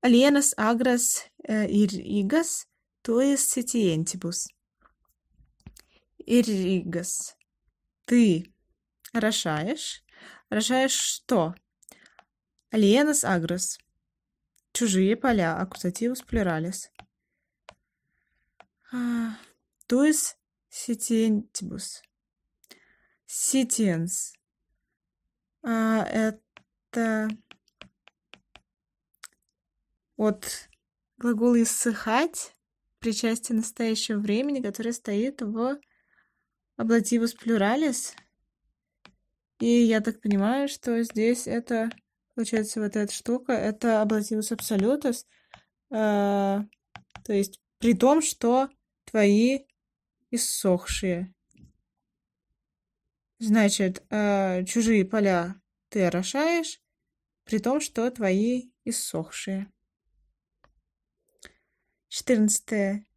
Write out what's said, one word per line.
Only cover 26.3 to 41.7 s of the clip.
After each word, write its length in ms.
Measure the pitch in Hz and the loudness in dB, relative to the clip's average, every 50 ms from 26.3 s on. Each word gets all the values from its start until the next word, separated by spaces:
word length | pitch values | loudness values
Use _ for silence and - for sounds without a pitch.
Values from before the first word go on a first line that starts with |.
| 214 214 _ _ _ - _ _ _ _ _ _ - 240 226 226 220 220 214 220 214 214 _ _ - _ _ _ _ _ - - _ _ _ - _ _ _ _ - _ _ _ _ - _ _ _ _ _ _ _ _ _ _ _ _ - - _ _ _ _ _ _ _ _ _ _ _ _ _ _ _ _ _ | -2 -6 _ _ _ -20 _ _ _ _ _ _ -4 -2 -2 0 0 -2 -2 -4 -6 -8 _ _ -20 _ _ _ _ _ -20 -20 _ _ _ -20 _ _ _ _ -20 _ _ _ _ -20 _ _ _ _ _ _ _ _ _ _ _ _ -20 -20 _ _ _ _ _ _ _ _ _ _ _ _ _ _ _ _ _
от 540 | - 214 214 214 214 - - - - - _ _ _ _ _ _ _ _ _ _ _ | -2 0 0 0 -2 -6 -12 -12 -12 -14 _ _ _ _ _ _ _ _ _ _ _
глагола 440 | - 240 240 208 226 247 240 233 | -4 -2 0 2 2 4 4 4
«иссыхать», 920 | 233 226 - - - 247 220 202 - 220 220 247 302 339 - - - - _ _ _ _ _ _ _ _ _ _ | 4 2 0 -2 -2 -2 -2 -2 -2 0 0 2 0 0 -2 -8 -14 -14 _ _ _ _ _ _ _ _ _ _
причастие 580 | - 233 220 - - 226 226 233 - - 240 220 | -4 -4 -4 -2 -2 -2 -2 -2 -4 -4 -2 -2
настоящего 600 | 226 220 - - 240 226 220 220 - - 226 208 | -2 -4 -6 -4 -2 -2 -2 -2 -2 -4 -4 -4
времени, 420 | 208 208 202 220 262 285 285 269 | -2 0 0 0 0 -2 -4 -4
которое 320 | 254 - 202 - 220 233 240 | -4 -6 -6 -6 -6 -6 -6
стоит 480 | - _ - 202 202 226 262 277 - | -6 _ -4 -2 -2 -2 -2 -4 -6
в 360 | 240 208 214 226 233 254 277 285 _ _ _ _ _ _ _ _ _ _ _ _ _ _ _ _ _ _ _ - | -8 -6 -4 -2 -2 -2 -4 -6 _ _ _ _ _ _ _ _ _ _ _ _ _ _ _ _ _ _ _ -6
аблативус 560 | 233 226 226 233 220 220 240 233 226 233 233 | 0 2 2 2 4 2 0 0 0 0 -4
плюралис. 840 | - - 226 233 214 196 202 233 277 320 302 247 - - - - - _ _ _ _ _ _ _ _ _ _ _ _ _ _ _ _ _ - _ _ _ _ _ _ _ _ _ _ | -6 -4 -2 0 2 2 2 2 2 0 0 -2 -4 -8 -10 -12 -16 _ _ _ _ _ _ _ _ _ _ _ _ _ _ _ _ _ -20 _ _ _ _ _ _ _ _ _ _
И 80 | 226 233 | 0 4
я 320 | 233 240 233 226 226 220 | 4 6 6 6 4 2
так 220 | 214 226 226 - | 0 -2 -8 -6
понимаю, 480 | _ 214 202 196 196 214 247 269 277 277 | _ 0 2 2 2 2 0 0 -2 -4
что 340 | 285 - - 240 233 226 233 | -6 -8 -6 -4 -2 -2 -2
здесь 420 | 226 - 214 214 233 240 240 - | -4 -2 0 0 0 0 0 -2
это, 440 | - - 233 240 - | -6 -6 -6 -4 -4